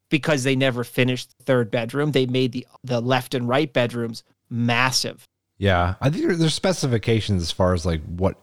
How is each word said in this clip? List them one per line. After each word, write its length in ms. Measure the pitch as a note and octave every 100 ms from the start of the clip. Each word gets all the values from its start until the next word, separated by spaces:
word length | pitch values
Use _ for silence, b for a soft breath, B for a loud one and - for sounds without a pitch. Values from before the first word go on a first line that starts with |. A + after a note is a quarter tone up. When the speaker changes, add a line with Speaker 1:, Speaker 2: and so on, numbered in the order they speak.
| -
Speaker 1:
Because 320 | D#3+ - D3
they 100 | C3 C3
never 280 | C3+ A#2+
finished 520 | B2 - B2 B2 - _
the 60 |
third 260 | - B2+ A2+
bedroom, 400 | B2 A2+ C#3 D3+
they 140 | C3+ B2+
made 260 | B2+ B2+
the, 140 | B2 - -
the 160 | B2+ A#2+
left 340 | A#2+ C3 B2+
and 140 | C3 A#2+
right 240 | C3+ D#3
bedrooms 500 | C3 A#2+ A#2+ A#2 A2+ - _ -
massive. 760 | A#2+ A#2+ A#2+ C3 - A2 - - _ _ -
Speaker 2:
Yeah, 360 | G2 F2 F2 G2
I 80 | C#3
think 140 | G3 E4
there, 100 | E3+
there's 180 | D#3+
specifications 880 | - F#3+ F3+ C#3 A2+ A#2+ A2+ - F#2+
as 80 | E2
far 220 | - F#2
as, 100 | F2+
like, 160 | F2 D#2+
what, 320 | D2 F2 F#2+ -